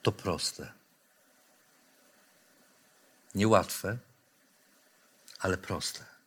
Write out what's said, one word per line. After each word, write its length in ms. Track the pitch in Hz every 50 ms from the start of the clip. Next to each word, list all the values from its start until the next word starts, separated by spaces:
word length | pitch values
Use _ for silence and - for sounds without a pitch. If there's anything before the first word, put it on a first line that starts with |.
To 100 | - -
proste. 600 | 101 - - 101 87 73 - - - - 80 - - - _ _ _ _ _ _ _ _ _ _ _ - _ _ _ _ _ _ _ - _ - _ _ - - _ - - _ _ _ _ _ - _ - _ _ _ _ - _ _ - - _ _ _ - -
Niełatwe, 640 | 98 101 110 110 95 87 - - - - 95 110 120 - - - _ _ _ _ _ _ _ _ _ _ _ _ _ _ _ _ _ _ _ _ _ - - - -
ale 180 | - 95 92 90
proste. 480 | - - 98 78 - - - - - - - - _